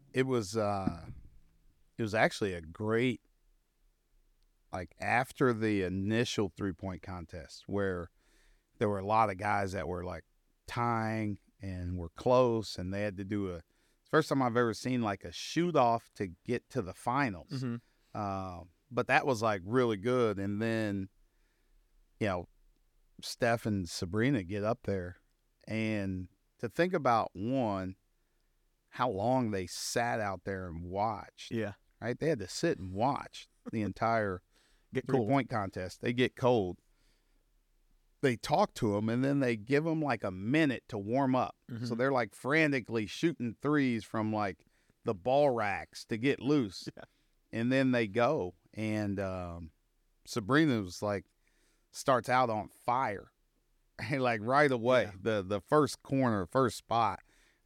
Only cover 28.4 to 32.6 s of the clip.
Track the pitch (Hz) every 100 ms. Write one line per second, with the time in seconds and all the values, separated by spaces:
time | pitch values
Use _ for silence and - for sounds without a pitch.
28.4 | _ _ _ _ _ - 127 95 113 131
29.4 | 117 98 90 - - 120 117 120 104 95
30.4 | - 95 92 82 87 95 110 98 - -
31.4 | - 117 101 - _ - 113 123 147 135
32.4 | 92 -